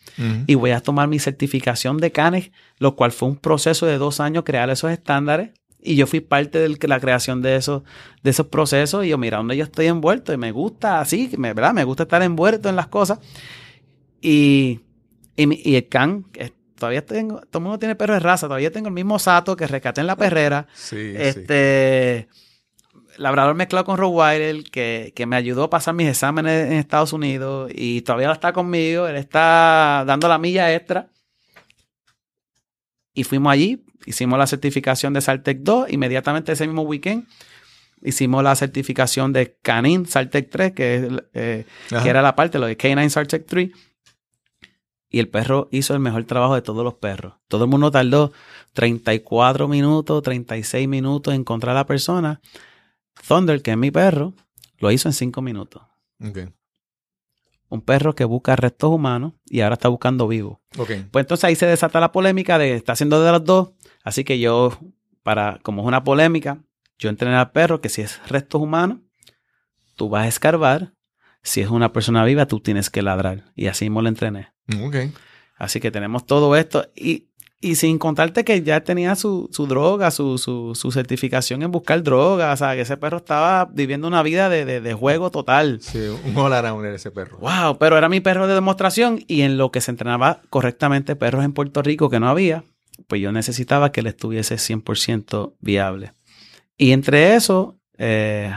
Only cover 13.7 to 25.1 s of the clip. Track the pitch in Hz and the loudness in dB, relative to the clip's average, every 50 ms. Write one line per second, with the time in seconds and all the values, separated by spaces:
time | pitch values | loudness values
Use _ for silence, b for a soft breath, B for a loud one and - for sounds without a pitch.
13.7 | B B B _ _ _ _ _ _ _ - 160 151 147 147 143 139 139 135 127 | B B B _ _ _ _ _ _ _ 0 2 4 4 6 6 6 4 4 2
14.7 | 120 113 _ _ _ _ _ _ _ _ _ _ - - 151 143 156 156 - 156 | -2 -6 _ _ _ _ _ _ _ _ _ _ -2 2 2 2 2 0 2 2
15.7 | 135 131 123 - - 127 131 156 196 202 190 _ - - - 120 - _ _ _ | 2 2 2 2 0 2 2 2 0 -4 -8 _ -14 -14 -14 -14 -14 _ _ _
16.7 | _ - 123 117 123 147 147 - 214 220 220 220 214 - - _ - 165 170 190 | _ -8 -6 -4 -4 -4 -4 -4 -6 -6 -6 -6 -8 -12 -12 _ -8 -6 -6 -6
17.7 | 214 208 220 220 220 - 208 202 214 185 165 175 185 175 165 143 139 131 143 165 | -6 -6 -4 -6 -4 -2 0 0 0 2 2 2 0 0 0 -6 -4 -2 -2 -4
18.7 | 180 214 214 208 180 175 185 202 214 190 - 185 175 175 175 196 190 160 160 135 | -4 -6 -8 -6 -6 -4 -2 -2 -2 0 2 4 4 4 2 0 -4 -4 -4 -6
19.7 | 139 131 - 127 - 139 151 180 190 196 208 190 170 156 147 147 143 143 147 _ | -6 -4 -6 -4 -4 -4 -2 -2 -2 0 0 2 2 2 2 2 0 -2 -6 _
20.7 | - - - - - 107 107 104 98 107 143 135 135 135 92 - 147 143 139 139 | -18 -18 -16 -12 -10 -8 -8 -8 -6 -2 -2 -2 -2 -4 -4 0 2 4 4 4
21.7 | 135 135 135 131 131 131 127 123 120 117 113 b b b b b b b b _ | 4 4 4 4 4 2 2 0 0 -4 -8 b b b b b b b b _
22.7 | _ _ _ _ _ _ _ _ _ 143 143 135 139 139 135 143 151 170 185 185 | _ _ _ _ _ _ _ _ _ -4 -2 0 2 4 4 2 2 0 -2 -2
23.7 | 185 185 185 196 190 180 190 185 175 165 156 151 151 156 151 156 156 156 147 - | 0 -2 0 0 0 0 0 2 4 4 4 4 4 2 0 -2 -4 -6 -10 -10
24.7 | - 131 120 113 113 113 110 - | -6 -6 -4 -4 -4 -6 -8 -10